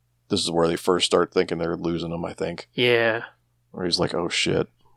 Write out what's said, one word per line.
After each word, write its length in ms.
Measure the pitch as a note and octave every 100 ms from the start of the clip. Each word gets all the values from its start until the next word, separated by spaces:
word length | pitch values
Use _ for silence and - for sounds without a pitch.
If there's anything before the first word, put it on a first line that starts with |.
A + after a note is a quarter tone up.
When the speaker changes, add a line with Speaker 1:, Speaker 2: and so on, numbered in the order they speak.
| _ _ _
Speaker 1:
This 120 | G2+
is 100 | E2+
where 160 | E2+ E2
they 80 | F2
first 300 | - F2+ -
start 260 | F#2 E2+
thinking 240 | - E2+ E2+
they're 180 | E2+ E2+
losing 360 | E2+ E2+ E2+
him, 120 | E2+
I 100 | F2
think. 360 | F2 F2+ F2 -
Speaker 2:
Yeah. 500 | - B2 A#2+ A#2 A2+ - - _ _ _
Speaker 1:
Where 140 | - F2+
he's 140 | E2+
like, 140 | F2
"Oh, 160 | - E2+
shit. 380 | - - F#2 D#2+ _ _